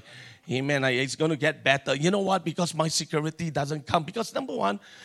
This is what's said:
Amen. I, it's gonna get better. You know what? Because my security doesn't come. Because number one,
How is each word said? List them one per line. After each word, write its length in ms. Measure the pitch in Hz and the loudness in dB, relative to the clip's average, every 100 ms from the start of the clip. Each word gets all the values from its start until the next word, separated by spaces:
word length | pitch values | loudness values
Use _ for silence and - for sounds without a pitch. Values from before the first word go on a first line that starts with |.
| - - - - - | -8 -18 -20 -14 -4
Amen. 340 | 127 139 143 | -2 0 2
I, 60 | 135 | 2
it's 240 | 123 135 | 2 0
gonna 220 | 123 156 151 | 0 0 2
get 260 | 151 139 | 0 2
better. 320 | 135 135 - | 2 2 2
You 160 | 135 165 | 0 2
know 100 | 202 | 2
what? 240 | 190 190 | 2 0
Because 300 | 165 143 170 | 0 -2 0
my 140 | 156 160 | 0 0
security 600 | - 165 156 156 - 165 | 0 0 0 -2 -2 -4
doesn't 360 | 143 139 151 - | -2 -2 -4 0
come. 160 | 175 | 0
Because 320 | 151 226 226 | 0 -4 -4
number 200 | 269 269 | -4 -4
one, 260 | 254 202 202 - - | 0 0 -2 -8 -20